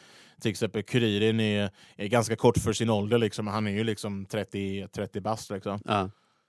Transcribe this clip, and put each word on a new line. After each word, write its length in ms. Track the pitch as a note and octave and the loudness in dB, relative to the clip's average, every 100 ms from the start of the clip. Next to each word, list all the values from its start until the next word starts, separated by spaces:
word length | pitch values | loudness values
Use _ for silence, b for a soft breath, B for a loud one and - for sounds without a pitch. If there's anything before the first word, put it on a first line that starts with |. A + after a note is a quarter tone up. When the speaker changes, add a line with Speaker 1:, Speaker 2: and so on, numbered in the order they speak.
| b b b b | b b b b
Speaker 1:
Till 100 | A#2 | -4
exempel 320 | F#2 A2 A2 | 0 -2 -2
Kuririn 560 | - B2+ A#2 G2+ A2 A2+ | 0 2 2 4 2 2
är, 300 | G#2+ G#2 G2+ - b b | 2 2 -2 -6 b b
är 120 | G2+ | 0
ganska 280 | A#2 A2 A2+ | 2 2 4
kort 220 | B2 G#2+ | 4 4
för 160 | A2+ | 2
sin 160 | G#2 A#2 | 0 2
ålder, 280 | G#2+ G#2 A#2+ | 2 2 2
liksom. 300 | A2 - G#2+ | 2 0 -4
Han 200 | G#2+ G#2+ | -2 -2
är 40 | |
ju, 120 | G2+ | 0
liksom, 420 | A2+ G#2 G#2+ G2 F#2+ | -2 -2 -6 -8 -6
trettio, 640 | G#2+ F#2+ G2+ G2 G2 G2 | -4 -4 -4 -4 -6 -8
trettio 340 | - G2+ - | -8 -6 -4
bast, 280 | G#2 A2 - | -4 -4 -4
liksom. 300 | G2 G2+ G2+ - | -6 -6 -6 -2
Speaker 2:
Ja. 240 | G#2 F#2+ - _ _ | 0 0 -6 _ _